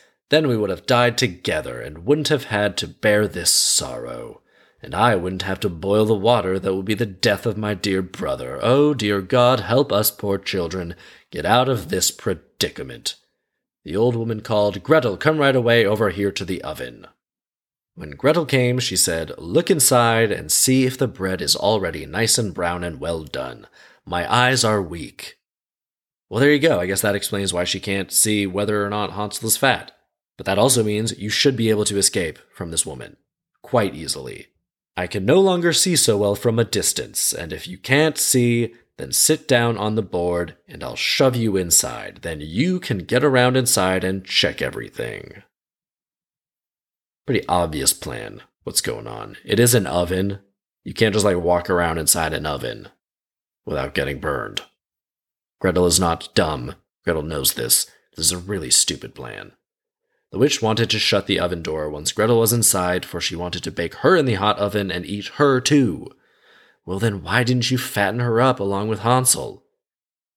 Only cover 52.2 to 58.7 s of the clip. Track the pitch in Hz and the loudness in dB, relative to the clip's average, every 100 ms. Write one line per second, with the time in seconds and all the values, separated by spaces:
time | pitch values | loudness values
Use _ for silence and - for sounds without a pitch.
52.2 | 80 78 76 69 58 55 - _ _ _ | 0 -2 -4 -6 -8 -10 -14 _ _ _
53.2 | _ _ _ _ - 76 67 - 69 69 | _ _ _ _ -8 -6 -4 -4 -4 -4
54.2 | 78 67 52 50 - _ _ _ _ _ | -4 -6 -6 -10 -14 _ _ _ _ _
55.2 | _ _ _ _ 95 87 90 80 87 82 | _ _ _ _ 0 2 4 4 2 -2
56.2 | - - 82 71 62 - _ _ - 80 | -2 -2 0 -2 -8 -12 _ _ -4 -4
57.2 | 76 76 65 - 60 - - _ _ - | -4 -4 -2 -2 0 0 -2 _ _ -6
58.2 | 80 90 90 101 67 | -4 -2 -4 -6 0